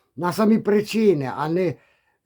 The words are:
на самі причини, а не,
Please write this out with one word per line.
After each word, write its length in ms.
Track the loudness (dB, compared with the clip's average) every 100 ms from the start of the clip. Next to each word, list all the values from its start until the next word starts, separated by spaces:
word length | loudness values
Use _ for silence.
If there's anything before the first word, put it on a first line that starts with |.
| _ -6
на 160 | -4
самі 260 | 0 2 2
причини, 720 | 2 0 0 0 2 2 0 -4
а 120 | -4
не, 260 | -2 -2 -6 _ _ _ _